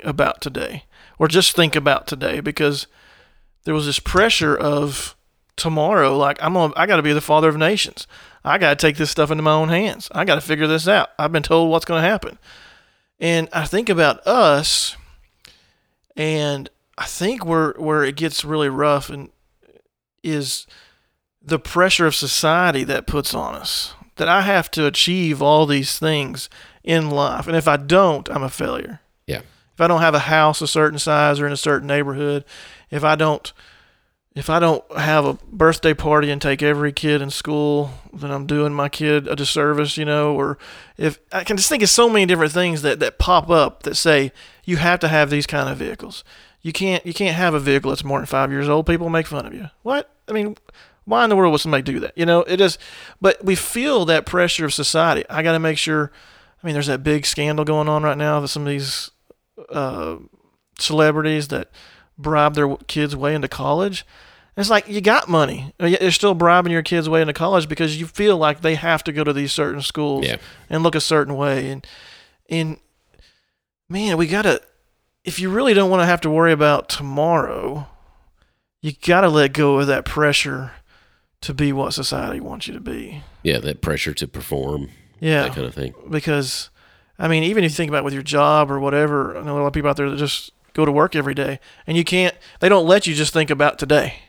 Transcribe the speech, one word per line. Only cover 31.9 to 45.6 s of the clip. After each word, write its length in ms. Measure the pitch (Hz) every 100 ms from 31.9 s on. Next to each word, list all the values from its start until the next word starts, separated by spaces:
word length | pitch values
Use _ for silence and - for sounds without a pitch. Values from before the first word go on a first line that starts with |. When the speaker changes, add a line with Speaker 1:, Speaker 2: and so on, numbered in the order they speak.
| 143 143 139 147 143 139 - - - -
Speaker 1:
if 120 | 143 151
I 100 | 156
don't, 360 | 156 147 - - - _ _ _ _ _ _ -
if 140 | 139
I 100 | 165
don't 240 | 170 151 - -
have 280 | 151 156 139
a 80 | 139 -
birthday 420 | 208 165 165 160
party 360 | 151 151 151 147
and 120 | 143
take 200 | 143 139
every 300 | 147 147 147
kid 300 | 143 151 147
in 80 | 139
school, 600 | - - 151 147 147 143 127 -
then 180 | 175 143
I'm 140 | 139 139
doing 280 | 147 147
my 160 | 147 143
kid 380 | - 151 147 139
a 80 | 143
disservice, 600 | 139 160 147 147 147 160
you 80 | 151
know, 300 | 147 147 143
or 220 | 139 147 - - - -
if, 220 | 156 147 _
I 120 | - 170
can 100 | 202
just 140 | 190
think 120 | 294
of 60 | 208
so 200 | - 240
many 160 | 220 185
different 260 | 180 156
things 300 | 160 180 156
that, 180 | 143 139
that 180 | 135 -
pop 300 | - 180 156
up 340 | 170 139 -
that 120 | - -
say, 360 | 170 147 135 - - _ -
"You 120 | 170
have 220 | 170 175
to 80 | 160
have 220 | 156 147
these 180 | 147 143
kind 200 | 147